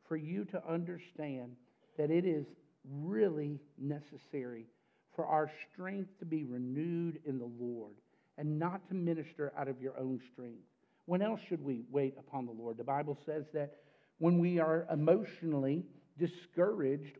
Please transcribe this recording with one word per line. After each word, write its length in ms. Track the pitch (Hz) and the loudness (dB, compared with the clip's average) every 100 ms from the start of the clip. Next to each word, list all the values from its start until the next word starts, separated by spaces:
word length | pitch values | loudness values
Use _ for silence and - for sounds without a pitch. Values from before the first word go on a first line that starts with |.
| - | -6
for 80 | 160 | -6
you 300 | 156 190 196 | -2 -4 -4
to 180 | 185 160 | -6 -2
understand 880 | 165 170 175 - - 147 131 123 123 _ _ _ - | -2 -2 -8 -12 -8 -6 -6 -8 -14 _ _ _ 0
that 140 | 151 | 4
it 140 | 170 185 | 6 4
is 200 | 156 139 - _ _ 135 | 2 -2 -12 _ _ -12
really 760 | 139 160 214 202 156 147 147 - - | -8 -2 4 4 4 -2 -4 -10 -6
necessary 920 | 139 147 147 143 - 147 123 117 113 _ _ _ _ - | -4 -4 -6 -20 -8 -6 -6 -8 -14 _ _ _ _ -6
for 100 | 151 | 2
our 240 | 156 151 - - | 2 2 -4 -16
strength 380 | - 185 196 190 - | -10 -6 -4 -6 -8
to 60 | 165 | -4
be 180 | 156 | -2
renewed 760 | 131 123 127 139 170 170 170 151 | -2 -4 -2 -2 0 0 -2 -4
in 140 | 151 131 | -4 -4
the 140 | 120 120 | -4 -6
Lord 360 | 120 117 104 101 _ _ _ - | -4 -4 -8 -16 _ _ _ -6
and 220 | 151 151 | -2 0
not 280 | 170 185 - | 0 -4 -6
to 80 | 190 | -2
minister 580 | 170 160 151 - 143 147 | 0 0 -4 -4 -4 -2
out 120 | 135 | -4
of 140 | 127 | -4
your 160 | 131 131 | -6 -4
own 200 | 131 127 - | -4 -4 -6
strength. 340 | - 123 107 - _ _ _ - | -14 -14 -14 -20 _ _ _ -2
When 160 | 180 | 2
else 180 | 208 220 - | 2 -2 -4
should 160 | 170 | -4
we 200 | 139 120 120 | -2 -4 0
wait 240 | 139 135 139 | 2 2 -2
upon 280 | - 139 120 | -8 -6 -6
the 60 | |
Lord? 260 | 113 117 113 | -6 -6 -6
The 60 | |
Bible 340 | 123 139 147 143 - | 0 0 0 -4 -4
says 200 | 151 143 | -4 -2
that 220 | 156 143 - _ _ _ - | -2 -4 -6 _ _ _ 2
when 220 | 165 175 | 6 8
we 200 | 175 175 | 6 6
are 280 | 160 160 - | 4 4 2
emotionally 920 | 151 156 196 214 - 165 147 135 156 - - _ - | 2 6 6 4 -6 -2 0 2 0 -4 -14 _ -2
discouraged 1000 | 170 - - 160 185 214 135 143 151 | -2 -2 -8 2 2 4 2 0 -4